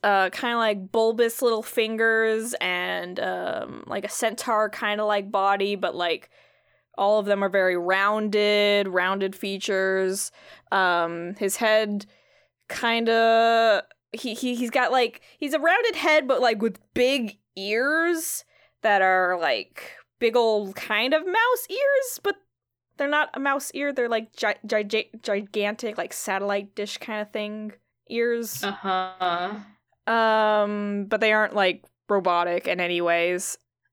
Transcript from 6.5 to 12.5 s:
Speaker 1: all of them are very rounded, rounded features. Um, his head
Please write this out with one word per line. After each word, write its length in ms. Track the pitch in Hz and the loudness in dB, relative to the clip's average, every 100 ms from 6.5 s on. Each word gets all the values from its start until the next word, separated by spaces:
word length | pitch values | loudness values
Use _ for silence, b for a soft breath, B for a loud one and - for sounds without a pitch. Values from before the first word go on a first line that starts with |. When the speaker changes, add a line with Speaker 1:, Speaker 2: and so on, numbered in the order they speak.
| b b b b - | b b b b -2
Speaker 1:
all 220 | 196 214 | 2 2
of 80 | 202 | 2
them 160 | 196 | 0
are 60 | 196 | 2
very 280 | 190 185 180 | 2 2 2
rounded, 1120 | 175 190 202 214 214 208 208 208 208 202 196 | 2 2 2 0 0 2 4 4 4 4 2
rounded 480 | 180 180 196 190 196 | 0 0 0 -2 -4
features. 960 | 202 196 208 190 190 190 190 196 - B B B B | -6 -6 -2 0 2 2 0 -2 -6 B B B B
Um, 640 | 190 185 175 170 170 175 202 | 0 2 2 0 -4 -10 -4
his 220 | 196 - | -4 0
head 500 | 226 214 214 208 - b b b b | 2 2 2 -4 -8 b b b b